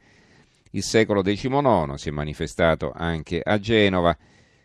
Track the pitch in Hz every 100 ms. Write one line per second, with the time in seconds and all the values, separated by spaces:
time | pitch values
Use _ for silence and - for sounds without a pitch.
0 | _ _ _ _ _ _ _ 101 - 113
1 | 107 104 95 101 131 135 143 104 73 71
2 | - 73 76 76 78 - 85 78 76 -
3 | 85 82 76 87 - 104 101 113 101 92
4 | 85 82 _ _ _ _